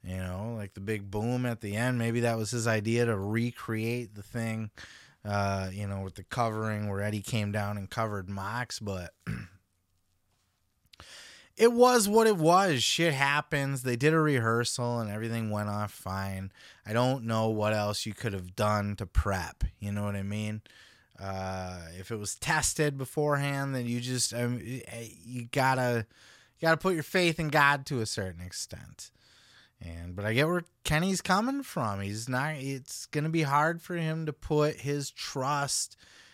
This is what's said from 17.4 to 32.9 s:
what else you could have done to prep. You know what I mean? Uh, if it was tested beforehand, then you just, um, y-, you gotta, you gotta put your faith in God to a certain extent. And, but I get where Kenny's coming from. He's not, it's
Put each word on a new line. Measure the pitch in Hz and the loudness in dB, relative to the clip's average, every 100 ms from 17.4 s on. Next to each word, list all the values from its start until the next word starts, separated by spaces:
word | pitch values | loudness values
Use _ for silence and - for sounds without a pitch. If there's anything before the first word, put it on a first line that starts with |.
| 113 | 2
what | 110 107 | 2 2
else | 107 104 104 - | 2 0 -2 -6
you | |
could | 104 117 | -6 -6
have | 98 90 | -4 -8
done | 92 107 104 101 101 | -2 2 2 0 -4
to | 98 | -2
prep. | - 107 95 82 - - - | 0 0 -2 -4 -4 -6 -4
You | 101 | -6
know | 101 | -4
what | 104 196 | -4 -4
I | |
mean? | 196 104 107 107 - - - - _ - | -4 -4 -4 -6 -10 -20 -20 -20 _ -12
Uh, | 98 95 95 95 92 90 82 87 | -8 -6 -6 -6 -8 -10 -14 -14
if | 95 | -8
it | 113 | -8
was | 104 - | -6 -6
tested | - 160 - - 147 139 | -2 0 0 0 0 0
beforehand, | 131 - 147 143 143 139 139 | -6 -2 0 2 0 -2 -2
then | 131 120 | -2 -2
you | 120 | -2
just, | 120 127 - | -2 -2 -2
um, | 117 120 123 | 0 -2 -2
y-, | 110 127 117 117 117 113 | -6 -10 -10 -12 -12 -14
you | 98 127 120 | -10 -10 -4
gotta, | - 131 131 127 120 110 _ - - _ _ | 2 2 4 2 2 -2 _ -20 -20 _ _
you | 160 | 2
gotta | 160 | 4
put | 190 | 2
your | 170 | 0
faith | 147 190 175 160 | 0 2 2 2
in | 156 | 2
God | 151 143 143 131 | 6 6 6 0
to | 135 | -2
a | 110 | -2
certain | - 95 85 | -2 -4 -6
extent. | 90 - - - - - - _ _ - - - - _ | -12 -10 -10 -12 -16 -20 -20 _ _ -20 -20 -20 -20 _
And, | 87 82 85 | -12 -10 -10
but | 90 101 | -4 0
I | |
get | 113 151 | 4 4
where | 180 170 _ | 2 -4 _
Kenny's | - 156 185 185 | 0 2 2 0
coming | - 190 233 277 | 2 2 2 -2
from. | 269 - 117 98 | -4 -2 -2 -2
He's | 98 104 117 | -4 -6 -4
not, | 127 147 151 | -2 -2 -4
it's | 135 135 127 | -6 -8 -8